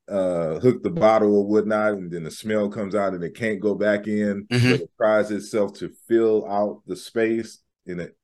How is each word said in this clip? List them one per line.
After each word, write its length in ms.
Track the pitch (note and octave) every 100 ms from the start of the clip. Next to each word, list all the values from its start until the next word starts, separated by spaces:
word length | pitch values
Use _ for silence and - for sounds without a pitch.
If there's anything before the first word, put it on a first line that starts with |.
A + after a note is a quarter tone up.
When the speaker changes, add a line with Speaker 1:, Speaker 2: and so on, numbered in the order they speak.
| -
Speaker 1:
uh, 520 | G2+ F#2 E2+ E2 D#2
hook 220 | B2 A#2+
the 60 | G#2
bottle 460 | E2+ A2 A2 G#2 G#2
or 100 | G2+
whatnot, 460 | G#2+ G#2 G#2+ G#2+
and 180 | G2+ F2
then 120 | E2+
the 80 | D#2+
smell 360 | - G#2+ G#2+ G#2
comes 240 | G#2+ G2 G2+
out 180 | G2
and 100 | F2+
it 120 | E2+ -
can't 240 | A2+ G2+
go 140 | G#2+ F#2
back 320 | G2+ G#2 G#2
in, 380 | G#2+ G#2 G2+ G2+
Speaker 2:
Mm-hmm. 200 | B2 B2
Speaker 1:
but 100 | -
it 80 | G#2+ -
tries 340 | A2 G#2+ G#2
itself 420 | G#2 G2 A2+ G2+ -
to 140 | F2 - -
fill 400 | A#2 A2+ G#2+ -
out 340 | G2+ G#2 - -
the 80 | F2+
space 640 | - A#2 A2+ A2+ A2+ - _ _ -
in 120 | F2
a, 80 | D#2+ _